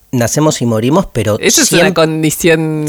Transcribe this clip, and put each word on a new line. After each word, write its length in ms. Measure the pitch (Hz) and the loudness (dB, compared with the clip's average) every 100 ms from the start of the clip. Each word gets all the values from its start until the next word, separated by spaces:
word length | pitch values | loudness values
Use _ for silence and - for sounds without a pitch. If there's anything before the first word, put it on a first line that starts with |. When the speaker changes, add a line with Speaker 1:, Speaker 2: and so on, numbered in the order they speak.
| - | -6
Speaker 1:
Nacemos 500 | 123 113 156 156 - | -2 0 0 0 0
y 40 | 120 | -2
morimos, 400 | 110 120 170 - | 0 0 0 -2
pero 260 | 120 107 104 | -2 -2 0
Speaker 2:
Eso 220 | 208 330 | 0 0
es 100 | 277 | 2
una 100 | 160 | 2
Speaker 1:
siempre 120 | 170 | 2
Speaker 2:
condición 920 | 165 160 156 156 - 170 160 156 156 | 2 0 0 -2 0 0 2 0 -4